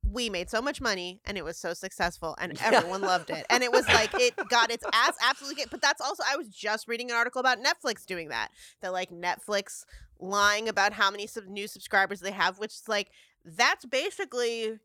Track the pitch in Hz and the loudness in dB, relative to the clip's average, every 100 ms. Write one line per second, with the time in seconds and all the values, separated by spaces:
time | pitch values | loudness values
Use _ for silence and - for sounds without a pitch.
0 | - 214 233 185 180 226 269 - 254 196 | -2 0 -2 -2 -2 -2 -2 -2 0 0
1 | 175 185 - 202 156 170 175 175 190 - | 0 -8 -8 -6 -6 -6 -6 -6 -8 0
2 | 175 - 165 151 175 160 214 240 170 190 | -2 0 -8 -6 -6 -2 4 6 4 -2
3 | 196 180 - 160 - 247 247 - - - | 0 0 0 -8 0 2 4 4 6 6
4 | 220 - 247 - 254 240 226 233 185 214 | 6 2 2 2 2 4 4 0 0 2
5 | 277 - 240 254 277 302 262 294 285 302 | 2 2 0 0 -6 -8 -8 0 0 0
6 | 269 - 226 285 240 - 208 214 - 233 | -4 -2 -2 -2 -6 -8 -4 -4 -4 -6
7 | 247 240 175 - 254 247 269 339 277 220 | -2 0 0 2 2 2 2 0 -2 -6
8 | - 180 160 117 107 - - _ 190 185 | -6 -8 -6 -6 -6 -8 -20 _ -6 -4
9 | 185 175 175 - - 202 208 - - - | -6 -6 -4 -4 -2 -4 -4 -14 -16 -20
10 | - _ 185 202 202 208 220 202 196 202 | -20 _ -4 4 4 4 0 2 2 4
11 | 196 208 208 233 190 202 208 196 - 208 | 0 0 -10 -10 -10 -8 -8 -10 0 2
12 | 190 196 185 196 175 190 214 - - 208 | 2 -2 -8 0 0 0 -10 -10 -4 -2
13 | 196 _ _ _ 175 160 254 370 247 262 | -2 _ _ _ -20 2 2 2 -2 -2
14 | 359 - 370 247 240 233 220 220 | -2 -6 -6 -4 -4 -2 -6 -8